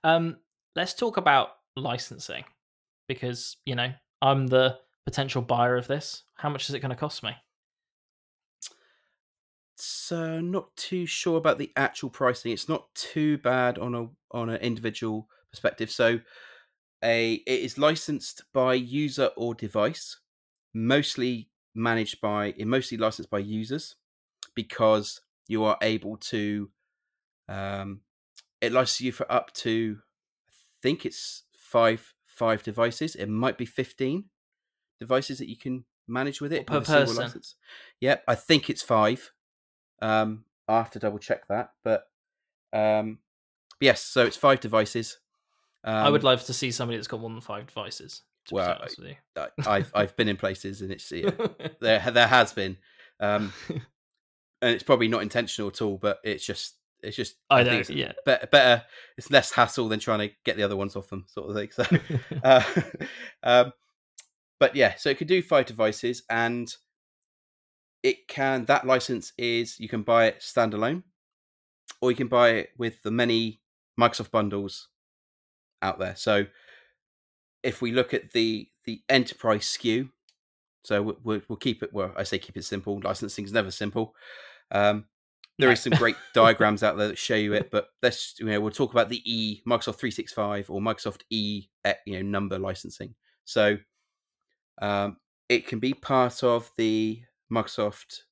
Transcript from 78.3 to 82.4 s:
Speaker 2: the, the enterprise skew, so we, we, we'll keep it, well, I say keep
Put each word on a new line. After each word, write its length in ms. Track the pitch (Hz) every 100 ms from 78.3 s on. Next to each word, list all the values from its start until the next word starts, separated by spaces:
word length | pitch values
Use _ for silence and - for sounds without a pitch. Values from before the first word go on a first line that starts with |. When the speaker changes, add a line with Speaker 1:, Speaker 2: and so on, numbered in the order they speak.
Speaker 2:
the, 360 | 120 113 110 - _
the 160 | - 113 -
enterprise 580 | 135 123 - 113 104 -
skew, 440 | - 117 117 131 _ _ _ _ _ _ _
so 180 | - 104
we, 120 | 104 -
we, 180 | 113 107 -
we'll 80 | 107
keep 260 | 131 110
it, 120 | 104
well, 180 | 104 92 -
I 80 |
say 140 | 101
keep 200 | 95